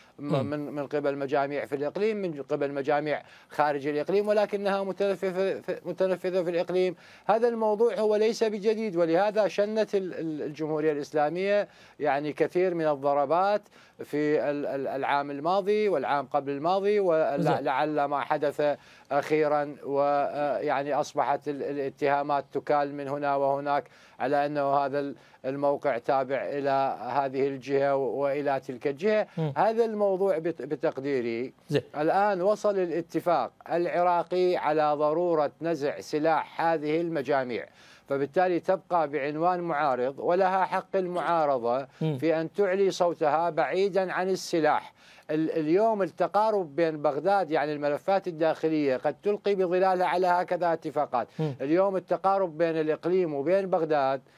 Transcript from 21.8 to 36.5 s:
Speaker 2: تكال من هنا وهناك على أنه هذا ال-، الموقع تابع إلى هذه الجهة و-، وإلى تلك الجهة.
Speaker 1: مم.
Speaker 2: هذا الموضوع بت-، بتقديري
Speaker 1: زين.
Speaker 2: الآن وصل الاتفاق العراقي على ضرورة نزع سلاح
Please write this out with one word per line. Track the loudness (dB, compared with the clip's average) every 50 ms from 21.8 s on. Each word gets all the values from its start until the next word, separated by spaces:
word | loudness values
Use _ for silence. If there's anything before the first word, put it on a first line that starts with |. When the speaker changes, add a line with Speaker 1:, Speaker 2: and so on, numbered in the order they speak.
| -4 -6 -4 -2 0 0 2 0 0 0 -2 -2 -2 -4
Speaker 2:
تكال | -6 -6 -2 0 2 2 2 0 -4
من | -6 -6 -6
هنا | -6 -4 -2 -2 0
وهناك | 2 2 0 0 0 -2 -2 -2 -2 -2 -6 -12 -20 -20 -20 -10 -6
على | -2 0 0 0 0
أنه | 0 0 -2
هذا | 0 2 2 2 2 0 -2 -2
ال-، | -4 -4 -8 -12 -16 -20 -20 _ -8
الموقع | -6 -4 0 0 0 0 2 0 0 -2 0
تابع | 0 0 0 0 0 0 -2 -2
إلى | -2 -4 -4 -2 0 2 2 2 2 0 -2 -4
هذه | -6 -2 -2 0 0 0 0 0 0 0
الجهة | -2 -4 -4 -2 0 2 2 2 2
و-، | 0 0 -2 -2 -2
وإلى | -2 -2 -2 -2 0 0 -2 -2
تلك | -4 -8 -10 -6 -4 -4
الجهة. | -4 -2 0 0 2 2 0 -2 -4 -4
Speaker 1:
مم. | -4 -2 0 2
Speaker 2:
هذا | 2 2 2 2 0
الموضوع | 0 0 0 0 0 2 2 2 0 0 0
بت-، | 0 -2 -4 -4
بتقديري | -6 -6 -4 -2 -2 -2 -2 -2 -4 -2 -2 -2 -2 -2 -4 -4 -6 -8 -10 _ _ -2
Speaker 1:
زين. | -2 -2 -2 -2 -4 -2
Speaker 2:
الآن | 0 0 2 2 2 2 0 2
وصل | 2 0 0 2 0 0 0 0
الاتفاق | -2 -2 -2 -4 -6 -4 -6 -4 0 2 2 2 0 -2 -6 _ -8 -4
العراقي | -2 -2 -2 0 0 2 2 2 2 2 0 0 0 0 2 2 2
على | 2 0 0 2 2 2 2 2
ضرورة | 2 2 2 2 2 2 2 2 2 2 0 -2 _
نزع | -4 -4 -2 -2 -2 -2 -4 -4
سلاح | -6 -4 -2 0 2 2 2 2 0 -4